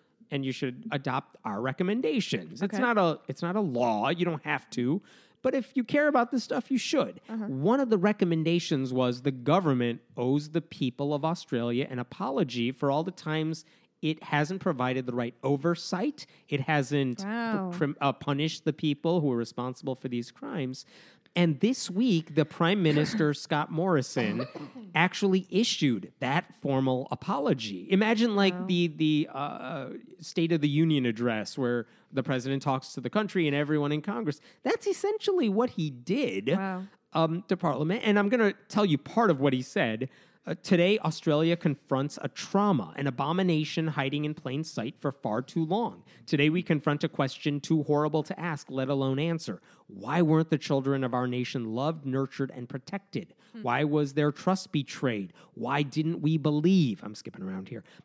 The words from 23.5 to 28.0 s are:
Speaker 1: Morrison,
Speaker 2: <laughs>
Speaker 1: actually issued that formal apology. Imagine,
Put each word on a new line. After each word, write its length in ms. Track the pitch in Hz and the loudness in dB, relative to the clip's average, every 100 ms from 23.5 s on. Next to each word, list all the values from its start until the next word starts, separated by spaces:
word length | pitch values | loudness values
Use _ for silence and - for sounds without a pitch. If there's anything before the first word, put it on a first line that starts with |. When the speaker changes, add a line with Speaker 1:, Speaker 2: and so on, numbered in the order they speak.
| 151 151 | -2 -2
Speaker 1:
Morrison, 760 | 160 185 156 127 - 110 107 135 - - | -2 2 2 2 0 0 -2 -6 -8 -14
Speaker 2:
<laughs> 240 | 262 208 170 | -14 -4 2
Speaker 1:
actually 520 | 180 - 202 190 185 | 2 2 2 2 2
issued 640 | 180 233 - 147 110 92 - | 0 0 2 2 2 -4 -6
that 340 | 127 151 - - | -2 -2 -2 -8
formal 460 | 143 135 135 127 135 | -2 2 2 0 -2
apology. 760 | - - 233 277 135 110 95 101 | -8 -4 -2 0 0 -2 -10 0
Imagine, 440 | 190 | 2